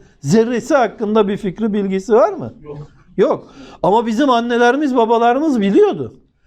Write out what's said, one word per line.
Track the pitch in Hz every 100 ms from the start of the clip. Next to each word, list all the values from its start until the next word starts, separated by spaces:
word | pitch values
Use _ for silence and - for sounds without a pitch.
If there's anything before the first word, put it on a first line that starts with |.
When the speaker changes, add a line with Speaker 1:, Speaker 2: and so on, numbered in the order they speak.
| - _
Speaker 1:
zerresi | 143 220 233 240 220
hakkında | 294 220 - 208 220 196
bir | 202
fikri, | 202 165 220
bilgisi | 208 196 190 190
var | 220 349
mı? | 359 117 -
Speaker 2:
Yok. | 151 147 - _ _ -
Speaker 1:
Yok. | 262 151 - - - -
Ama | 175 214 226
bizim | 214 285
annelerimiz, | 233 240 233 240 269 302 254
babalarımız | 226 226 233 254 320 247
biliyordu. | 196 254 415 180 117 - _ _